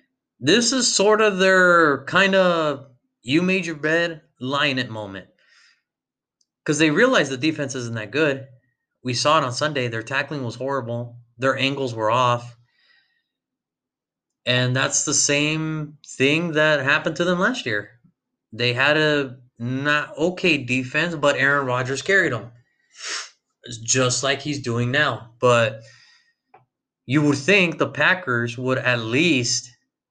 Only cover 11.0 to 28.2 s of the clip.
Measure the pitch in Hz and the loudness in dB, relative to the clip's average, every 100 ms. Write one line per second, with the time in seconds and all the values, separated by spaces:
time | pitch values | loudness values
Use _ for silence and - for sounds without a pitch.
11 | 120 - _ - 135 131 135 139 131 110 | -10 -16 _ -2 -2 0 -2 -2 -6 -2
12 | 107 123 123 120 - - _ _ _ _ | 0 2 2 0 -4 -20 _ _ _ _
13 | _ _ _ _ _ _ _ _ _ _ | _ _ _ _ _ _ _ _ _ _
14 | _ _ _ _ 120 123 127 127 143 - | _ _ _ _ -2 0 2 0 -2 -2
15 | - 131 - 143 151 156 156 156 151 - | -2 0 2 0 0 -2 -4 -6 -8 -14
16 | - - 135 160 170 151 156 147 135 151 | -18 -2 0 2 0 0 2 2 0 0
17 | 170 160 175 180 208 247 123 104 - _ | -2 -2 0 0 0 -2 -4 -4 -6 _
18 | _ _ _ _ _ 113 120 120 143 151 | _ _ _ _ _ -4 -2 2 2 4
19 | 156 147 139 127 _ - 120 131 147 147 | 2 2 -2 -10 _ -10 -6 -4 0 -2
20 | 139 - 175 180 180 143 120 131 127 151 | -2 -4 -4 0 0 0 0 -4 -2 -2
21 | 170 156 143 127 139 143 131 123 127 139 | -2 0 0 2 2 2 0 -2 -2 -4
22 | - 196 160 113 113 - _ _ _ - | 0 2 2 -2 -8 -20 _ _ _ -16
23 | - - - _ _ _ - 113 113 127 | -10 -10 -10 _ _ _ -16 -12 -2 0
24 | 127 - 135 139 151 131 120 117 120 143 | 2 0 -2 -2 -4 -6 -4 -2 0 0
25 | 147 110 - _ 123 120 110 - - - | 0 -4 -12 _ 4 4 2 -2 -16 -20
26 | _ _ _ _ _ - _ _ _ _ | _ _ _ _ _ -20 _ _ _ _
27 | - 147 147 127 - 202 175 151 135 139 | -2 2 2 2 4 4 2 0 -4 0
28 | 160 180 | 0 0